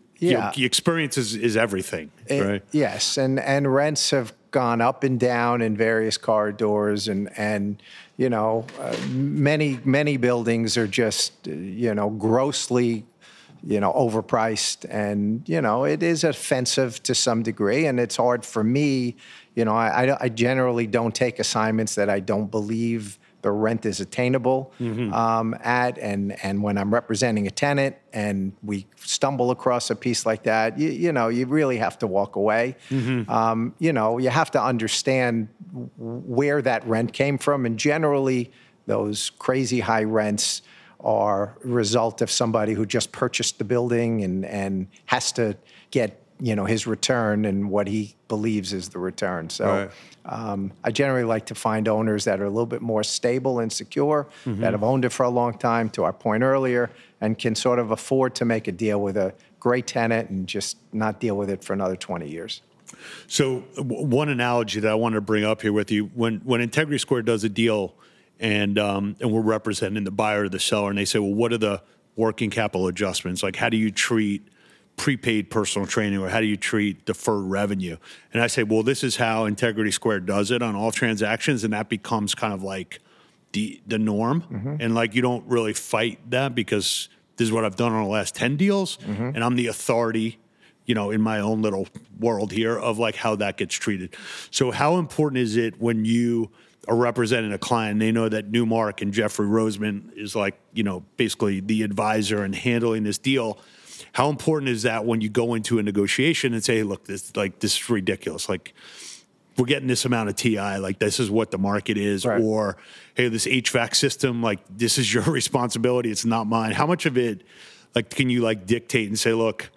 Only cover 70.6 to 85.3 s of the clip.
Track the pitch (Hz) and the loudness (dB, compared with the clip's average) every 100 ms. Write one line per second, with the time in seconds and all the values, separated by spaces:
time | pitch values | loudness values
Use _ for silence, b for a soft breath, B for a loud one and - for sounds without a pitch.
70.6 | - 110 101 101 98 107 101 101 117 117 | 0 0 0 0 0 0 0 2 2 2
71.6 | 107 98 b b b - 110 107 110 113 | 0 -2 b b b -2 -2 0 -4 -2
72.6 | 107 92 92 90 98 87 92 90 98 95 | -2 0 -2 -2 -2 -2 -4 -4 -4 -2
73.6 | 117 113 110 101 - 117 104 98 - b | 0 2 0 0 0 0 0 -2 -8 b
74.6 | b b b - - 127 120 110 95 110 | b b b -4 -2 0 0 0 0 -2
75.6 | 101 104 95 - 104 98 92 110 107 98 | 0 -2 -2 0 0 -2 0 0 0 0
76.6 | - 107 104 90 - - - 104 92 98 | -2 0 0 -2 -6 -4 0 0 0 -2
77.6 | 104 98 92 80 B B B 117 117 - | 0 -2 -4 -10 B B B -2 0 0
78.6 | 107 110 110 139 127 - 117 110 107 104 | 2 2 2 0 -2 0 0 0 0 0
79.6 | 120 107 107 - 117 101 90 101 101 123 | -2 0 0 0 0 -2 0 0 0 0
80.6 | 117 101 113 - 120 107 107 113 - 123 | -2 -2 -2 0 0 0 0 0 0 0
81.6 | 107 107 107 110 - 110 104 - 113 98 | 0 -2 -4 -6 -2 -2 0 -2 -2 -4
82.6 | 95 95 87 - b b b b _ 202 | -6 -8 -10 -16 b b b b _ -6
83.6 | 214 - 101 110 107 104 117 165 - 104 | -6 -8 -6 -2 0 0 0 0 -4 -8
84.6 | 127 151 117 113 113 117 123 | -6 -4 0 2 2 2 0